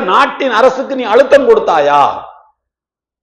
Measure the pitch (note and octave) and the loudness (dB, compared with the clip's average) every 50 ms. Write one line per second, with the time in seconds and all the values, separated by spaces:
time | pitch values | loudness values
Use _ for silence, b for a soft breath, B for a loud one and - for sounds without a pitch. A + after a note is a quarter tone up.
0 | A#3 F#3 F#3+ A3+ C#4 C4+ - - D4 C4 A3+ G#3+ A#3+ C4 B3+ - C4+ G#3+ C#4 C4 | 2 2 0 0 0 -2 -4 -6 -6 -4 -2 0 0 0 0 -2 -8 -8 -8 -8
1 | B3 G#3+ G#3 B3 C#4+ B3 - C#4 C4+ A#3 A3+ G#3+ - - F3 D#3+ C#3+ C#3+ C#3+ D3 | -4 -2 2 2 2 4 4 2 4 4 2 2 2 0 0 0 0 2 2 2
2 | C#3 A2+ F2+ - - - - - _ _ _ _ _ _ _ _ _ _ _ _ | 2 0 -2 -6 -14 -18 -20 -20 _ _ _ _ _ _ _ _ _ _ _ _
3 | _ _ _ _ | _ _ _ _